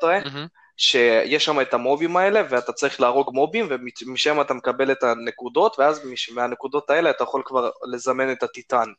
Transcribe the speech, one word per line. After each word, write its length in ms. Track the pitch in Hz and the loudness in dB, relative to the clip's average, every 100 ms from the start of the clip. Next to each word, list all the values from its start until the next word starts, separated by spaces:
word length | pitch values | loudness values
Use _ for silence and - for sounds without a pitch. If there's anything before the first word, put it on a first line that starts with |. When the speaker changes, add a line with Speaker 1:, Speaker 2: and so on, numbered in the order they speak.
Speaker 1:
טועה, 180 | 165 175 | 0 0
Speaker 2:
מהמם. 240 | 151 139 165 - _ - | -2 -10 -12 -16 _ -2
Speaker 1:
שיש 680 | - 127 120 113 117 147 156 | 2 4 6 4 2 0 2
שם 160 | 147 | 0
את 120 | 127 | 0
המובים 440 | 123 123 143 165 180 | 0 0 0 0 2
האלה, 240 | 196 214 151 | 4 2 2
ואתה 220 | 123 123 | 0 -2
צריך 300 | - 139 - | -2 -2 2
להרוג 320 | 123 135 139 | 2 4 0
מובים, 340 | 127 160 220 190 | 0 0 0 -4
ומשם 720 | 127 123 - 120 127 147 151 | -6 -8 -14 -10 -2 0 0
אתה 120 | 143 | 0
מקבל 380 | 127 127 123 135 | -2 -2 0 0
את 120 | 135 | 2
הנקודות, 760 | 123 117 117 - 123 135 208 - | 0 0 -6 -10 -4 2 2 4
ואז 260 | 143 151 135 | 2 2 -6
מש-, 240 | 120 - | -10 -8
מהנקודות 600 | 120 123 120 135 143 - | -4 -4 -4 -4 -4 0
האלה 200 | 151 165 | 2 2
אתה 140 | - | 0
יכול 180 | 120 135 - | -2 -4 -2
כבר 240 | 131 120 - 123 | -2 -2 -6 -10
לזמן 380 | 123 131 127 135 | -4 -2 0 -2
את 120 | 127 | -2
הטיטן. 460 | 120 123 - 123 110 | -6 -8 -2 -2 -2